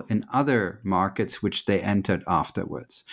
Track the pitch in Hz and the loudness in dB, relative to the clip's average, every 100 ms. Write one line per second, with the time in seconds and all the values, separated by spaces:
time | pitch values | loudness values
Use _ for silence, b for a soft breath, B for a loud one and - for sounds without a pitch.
0 | - 110 - 127 143 120 92 - 95 92 | 0 -2 0 0 2 2 0 -4 -2 0
1 | 95 98 101 - 101 - - 98 101 101 | 2 0 -2 -2 -2 -2 0 0 2 2
2 | 95 87 - 85 71 - - 65 - - | 2 0 2 0 0 -4 -6 -8 -8 -12
3 | B | B